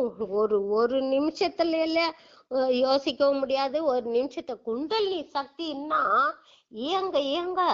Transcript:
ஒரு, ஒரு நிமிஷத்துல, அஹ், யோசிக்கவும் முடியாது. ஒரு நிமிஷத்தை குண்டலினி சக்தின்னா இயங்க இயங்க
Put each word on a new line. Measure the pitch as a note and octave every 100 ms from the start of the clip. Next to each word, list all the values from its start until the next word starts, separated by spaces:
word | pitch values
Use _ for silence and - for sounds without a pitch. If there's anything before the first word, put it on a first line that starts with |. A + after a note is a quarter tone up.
| A#3+ F#3+ G3+
ஒரு, | G3+ G#3+ G#3 G3+
ஒரு | G#3 A#3 C4+
நிமிஷத்துல, | C4 C4+ D4+ D#4 F4+ - E4+ D#4+ D#4+ E4 E4 D#4+ - - -
அஹ், | C4 C4 B3+
யோசிக்கவும் | C4 C#4 D4 A#3+ C#4 C#4
முடியாது. | C4+ C4+ C4+ D4
ஒரு | D#4 B3+ A#3
நிமிஷத்தை | A#3 C4+ E4 - A3+
குண்டலினி | - A#3 D4+ A4 G4 F4+ C4+
சக்தின்னா | C#4+ C4+ - E4 C#4 D4+ D#4 A3+ A3 D4 - _ _ _
இயங்க | A3 C4+ F#4+ F#4+ D4+
இயங்க | C#4 D#4+ F4 F#4 F4